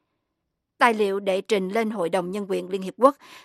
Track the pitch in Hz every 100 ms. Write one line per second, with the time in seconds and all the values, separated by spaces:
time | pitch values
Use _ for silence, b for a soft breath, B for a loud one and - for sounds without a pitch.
0 | _ _ _ _ _ _ _ - 247 220
1 | 208 196 202 190 196 208 185 214 220 220
2 | 170 185 180 202 190 185 180 190 185 -
3 | 254 285 B B